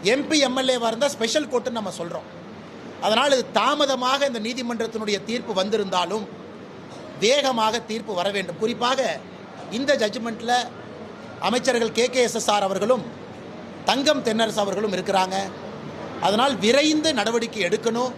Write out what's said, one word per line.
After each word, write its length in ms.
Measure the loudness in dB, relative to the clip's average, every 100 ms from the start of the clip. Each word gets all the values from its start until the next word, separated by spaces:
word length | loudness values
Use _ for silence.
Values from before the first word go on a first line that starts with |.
| 4
எம் 120 | 2 4
பி, 100 | 4 4
எம் 100 | 2
எல் 120 | 2
ஏவா 160 | 2 0
இருந்தா 200 | 0 0 0
ஸ்பெஷல் 320 | 0 0 0
கோர்ட்டுன்னு 280 | -2 -2 -4
நம்ம 120 | -6 -6
சொல்றோம். 260 | -6 -8 -10 -16 -16 -16 -16 -16 -14 -2 2
அதனால் 280 | 4 6 4
இது 80 | 2 2
தாமதமாக 640 | 4 4 2 2 2 2 0
இந்த 100 | -2 -6
நீதிமன்றத்தினுடைய 720 | -4 -6 -4 -4 -4 -2 -2 -2
தீர்ப்பு 240 | -4 -2 -2
வந்திருந்தாலும் 640 | 2 0 0 0 0 -2 -6 -12 -16 -16 -16 -16 -16 -14 -14 0
வேகமாக 540 | 4 4 4 2 2 0 -4
தீர்ப்பு 220 | -6 -4 -2
வர 80 | -2 -2
வேண்டும். 220 | -4 -2
குறிப்பாக 380 | -2 0 0 2 0 -4 -10 -16 -16 -14 -8 -2
இந்த 140 | 2 2
ஜட்ஜ்மெண்ட்ல 500 | 2 -2 -6 -6 0 0 0 -10 -14 -14 -14 -14 -14 -2 0
அமைச்சர்கள் 480 | 2 2 2 2 2
கே 60 | 2
கே 80 | 4 2
எஸ் 100 | 2
எஸ் 120 | 2
ஆர் 120 | 2 2
அவர்களும் 380 | 0 2 2 0 -12 -14 -14 -14 -14 -14 -4 0
தங்கம் 340 | 2 4 2 2
தென்னரசு 340 | 2 2 2
அவர்களும் 300 | 0 0 0 -2
இருக்கிறாங்க. 400 | 2 2 2 0 -4 -8 -12 -12 -12 -10 -10 0 2
அதனால் 280 | 4 4 4
விரைந்து 460 | 4 6 4 4 2 2
நடவடிக்கை 420 | 2 0 -2 -2 0
எடுக்கணும். 440 | 2 0 0 -2